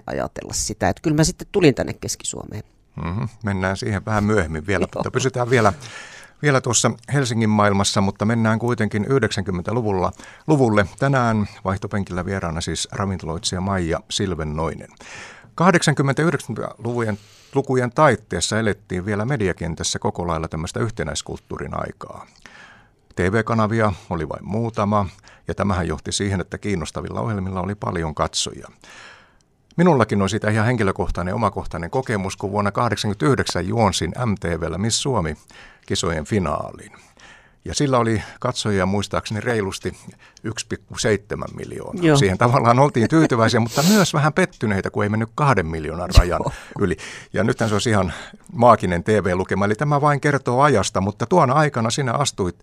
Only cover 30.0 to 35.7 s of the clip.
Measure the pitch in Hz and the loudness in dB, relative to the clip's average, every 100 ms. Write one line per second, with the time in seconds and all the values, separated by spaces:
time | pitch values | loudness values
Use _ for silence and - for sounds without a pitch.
30 | 110 104 98 107 107 107 107 123 98 92 | 2 0 0 0 0 0 2 2 0 0
31 | 90 - 90 104 104 98 87 82 85 131 | -2 -4 -4 -2 -2 -2 -8 -8 -6 -4
32 | 127 107 95 - 101 101 101 113 120 101 | -2 -2 -4 -6 -4 -2 -2 0 0 0
33 | 110 101 151 95 90 - 87 110 107 85 | -2 0 2 2 0 -2 -2 2 2 2
34 | 82 - 123 95 85 82 82 82 110 - | -2 -2 -2 -2 -2 -4 -4 -4 -2 -2
35 | 147 120 82 76 - - - | 0 0 -2 -4 -12 -20 -20